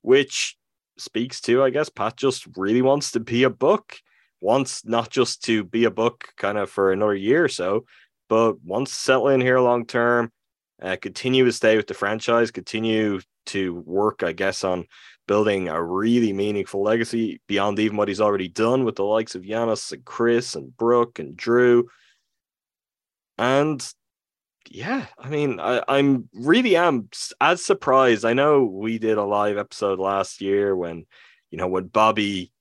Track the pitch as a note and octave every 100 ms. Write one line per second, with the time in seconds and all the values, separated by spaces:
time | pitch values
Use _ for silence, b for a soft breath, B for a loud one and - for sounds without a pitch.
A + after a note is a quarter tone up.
0 | G#2 C3+ C3 - - - _ _ _ -
1 | - A2+ B2+ - - B2 C3+ C3+ D3+ -
2 | G#2+ - C3+ C3 - F2+ G2 A#2+ C3 C#3
3 | - A#2 A2+ A#2 C3 G#2+ C#3 G#3 - -
4 | _ _ _ _ F#2 C3 C3 - G#2+ A#2
5 | A#2 C3 A#2+ - - A2+ F2+ A2+ A#2 A2
6 | A2+ - - - G2+ G#2 F#2+ - F#2+ F#2+
7 | G#2+ G2+ G2+ D3+ D#3 - F2+ G#2+ - b
8 | b _ _ A2+ A2+ G2+ E2 G#2 C#3 -
9 | - C3 C3 C3+ B2+ B2+ B2 A#2+ A#2 B2
10 | A#2+ A#2+ A#2 _ _ _ _ _ F#2 F#2
11 | G2+ - B2+ C3 B2 A2+ A2 A2 G2+ -
12 | G2+ A2 - A#2 A#2 - - A2 A2+ A2
13 | G#2+ F#2+ - _ - G2+ F#2 F2 D#2 F#2+
14 | G#2 - F2 E2+ G2 F#2 F#2+ F2+ E2+ B
15 | B B - G#2 G#2+ G2 F2+ D#2+ E2+ F#2
16 | A2+ A#2+ A2+ G2 G#2 G#2 F#2 G2 G#2 A#2
17 | A2+ A#2 A2 - - G2 G2+ G2+ G#2+ G#2
18 | G2+ G2 G#2+ G2+ F#2 F#2 A2+ C3 A#2+ G2+
19 | G2+ A2 A2+ F#2+ F#2 A2+ A#2 G#2+ - C2+
20 | - - A#2 A#2 A#2+ D#2 C2+ - A#2 A#2+
21 | A#2 - C#2+ E2 A#2 A#2+ B2 A#2+ A#2+ b
22 | b b b _ _ _ _ _ _ _
23 | _ _ _ - A#2+ C3+ D3+ C#3 - -
24 | _ _ _ _ _ _ - F#2 D3 C4
25 | - - C3 D3 C#3+ F#2+ F2 B2 - C#3
26 | C#3 C3+ - G2 C3 A3 B3 E3+ F3 B2+
27 | G2 - - - D3 F3 - G3 - C3
28 | C3 A2 A2+ B2 D3 C#3+ A#2 F#2+ A2 A2+
29 | A2 G#2+ G2+ G2+ G#2 G2+ G2 - G2+ F#2+
30 | F#2+ G2 F#2+ - G2 G2+ G2+ F#2+ F2 E2
31 | - b b b _ E2+ F#2 F#2 F#2 A2
32 | A2 G#2+ G2+ G2 F2 _